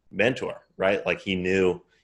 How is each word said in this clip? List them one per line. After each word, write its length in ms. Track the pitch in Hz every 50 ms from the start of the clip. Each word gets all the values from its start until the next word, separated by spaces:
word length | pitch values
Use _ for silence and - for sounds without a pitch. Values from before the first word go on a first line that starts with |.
| _ _
mentor, 560 | - 92 104 123 131 - - - - - - _ _
right? 280 | - 95 95 101 - -
Like, 160 | 92 87 -
he 140 | - 101 95
knew, 460 | 90 90 92 95 95 92 90 87 87 - _ _ _